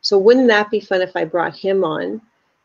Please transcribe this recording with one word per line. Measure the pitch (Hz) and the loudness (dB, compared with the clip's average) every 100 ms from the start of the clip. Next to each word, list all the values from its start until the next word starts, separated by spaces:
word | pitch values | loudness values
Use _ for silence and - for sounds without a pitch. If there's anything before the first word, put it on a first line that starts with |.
So | - 202 | 0 2
wouldn't | 190 254 254 | 4 4 4
that | 208 208 | 2 0
be | 214 | -4
fun | - 190 | -2 -4
if | 185 180 | -2 -4
I | 165 | -4
brought | 175 165 - | -4 -4 -6
him | 190 196 | -4 -2
on | 175 156 175 220 _ _ _ _ | -2 -4 -6 -10 _ _ _ _